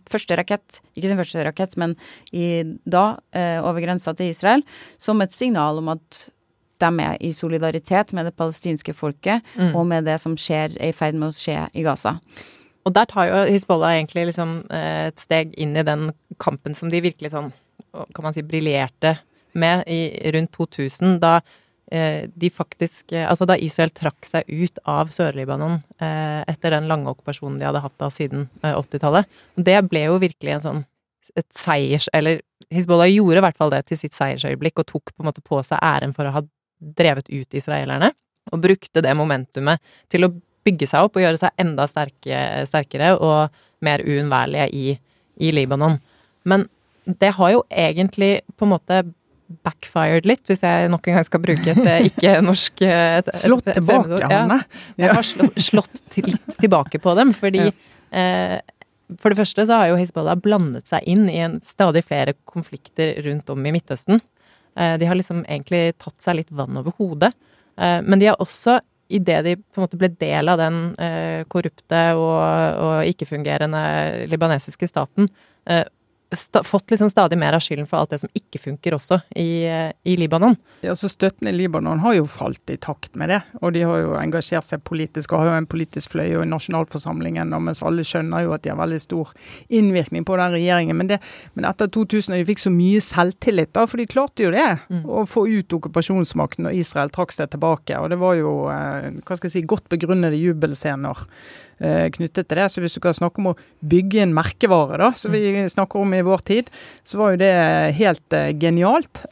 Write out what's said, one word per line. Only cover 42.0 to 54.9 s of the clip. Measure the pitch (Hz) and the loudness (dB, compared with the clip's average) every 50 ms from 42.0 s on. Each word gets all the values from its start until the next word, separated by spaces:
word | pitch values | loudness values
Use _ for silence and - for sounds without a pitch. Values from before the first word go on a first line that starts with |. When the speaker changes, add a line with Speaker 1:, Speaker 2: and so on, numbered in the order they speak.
| 147 139 - _ - 135 131 131 135 - - 139 139 | -6 -6 -8 _ -8 -6 -4 -4 -4 -4 -4 -6 -4
Speaker 2:
sterkere | 135 - 156 143 - - 135 151 175 190 - | -2 -2 -2 -2 -2 -2 0 2 2 4 4
og | 156 160 151 151 151 151 - _ _ _ _ _ | 4 4 4 4 2 0 -2 _ _ _ _ _
mer | 165 151 147 143 | 0 0 0 0
uunnværlige | - 147 143 143 147 143 131 123 127 135 143 147 139 - | 0 -2 -2 0 0 2 2 0 0 0 -2 -2 -2 -2
i, | - 139 131 135 139 - _ _ _ _ _ _ _ - | -2 -4 -4 -4 -4 -4 _ _ _ _ _ _ _ -4
i | 160 165 | 0 0
Libanon. | 156 147 131 131 139 139 151 165 156 139 - _ _ _ _ _ _ _ - | 2 2 2 0 0 2 2 2 2 0 -2 _ _ _ _ _ _ _ 0
Men | 180 190 202 - - _ _ _ _ _ _ - | 2 2 2 0 -2 _ _ _ _ _ _ -8
det | 185 180 - 196 202 190 | -6 -2 2 2 2 4
har | 190 185 180 | 4 4 4
jo | 220 247 - - | 4 4 2 0
egentlig | - - 165 156 156 175 190 185 - 202 196 196 202 - - - - | -2 0 0 0 2 0 0 0 0 2 2 2 2 0 -2 -8 -6
på | - 214 | 0 2
en | 202 185 165 | 2 2 2
måte | - - 180 190 175 170 - _ _ _ _ _ _ - 165 - - | 0 0 0 0 0 -2 -6 _ _ _ _ _ _ -20 -14 -10 -8
backfired | 160 - _ - - - 170 160 160 160 165 175 | -8 -8 _ -10 -4 -2 0 2 2 2 2 4
litt, | 190 262 - _ | 2 2 2 _
hvis | - 190 185 | -2 0 2
jeg | - 175 170 170 175 175 | 2 2 2 2 2 2
nok | 175 165 - 180 | 0 0 0 2
en | 175 175 | 2 2
gang | 165 | 2
skal | - - 165 | 2 0 0
bruke | 170 - 160 160 170 160 | 2 2 0 2 2 2
et, | 165 220 254 | 4 4 6
eh, | 175 165 170 226 190 | 6 6 6 4 4
ikke | - - - 196 190 160 196 | 2 4 4 6 6 6 6
norsk, | 180 190 180 - - - - | 4 4 2 2 0 0 2
eh, | 185 190 170 170 170 165 165 175 | 2 4 4 4 4 4 4 2
et, | 185 - | 0 -2
et | - 175 | -2 0
Speaker 3:
Slått | - 220 254 247 - | 4 4 4 4 2
tilbake, | 202 190 190 165 180 233 254 185 | 0 0 2 2 4 4 4 2
Speaker 2:
fremmedord. | 165 170 196 | 2 0 0
Ja. | - 135 196 208 233 | 2 2 2 4 4
Speaker 3:
Hanne. | 190 233 269 - - - - - - | 4 2 2 0 -4 -12 -20 -20 -12